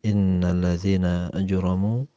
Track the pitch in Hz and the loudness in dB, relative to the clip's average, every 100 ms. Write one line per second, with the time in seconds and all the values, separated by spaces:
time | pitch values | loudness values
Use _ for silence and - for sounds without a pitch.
0 | 110 101 95 92 90 90 90 87 95 95 | 0 2 2 2 2 2 0 0 0 0
1 | 90 87 87 - 95 95 90 92 104 117 | 0 -2 -4 -4 -2 0 0 0 0 -2
2 | 139 | -6